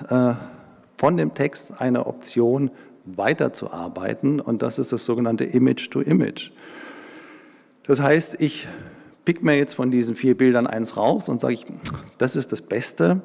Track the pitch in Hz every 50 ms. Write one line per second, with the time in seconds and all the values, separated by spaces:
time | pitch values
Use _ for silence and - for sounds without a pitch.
0 | - - 123 127 123 123 120 117 - - - - - - - - - _ _ -
1 | 135 147 180 165 156 - - - 139 139 - - - - - - 127 127 123 123
2 | - - - - - - - 120 117 117 127 139 143 127 - - - - - -
3 | _ 95 92 95 98 120 160 - 143 - - - - - - 85 85 85 - 90
4 | 92 101 113 - - 135 151 139 - - 117 104 123 120 - 143 123 - 123 113
5 | - - 117 120 120 117 113 107 - - - 123 131 131 123 - - - - 135
6 | 143 - - - - - - - - - - - - - - - - - - -
7 | - - - - - - - - - - - _ _ _ _ _ _ - 139 131
8 | 139 139 151 165 160 - - - 160 143 - - - - - - - - - -
9 | - - _ _ _ 170 170 - - 156 147 139 143 143 - - 127 127 127 123
10 | 117 117 113 - - 131 120 - 131 127 120 120 117 - 110 113 113 - - 104
11 | 104 127 170 214 - - 131 117 - 123 120 - - - - - - - - -
12 | - - - - 127 131 - 139 131 - - - - - 95 120 123 - - -
13 | 170 175 180 190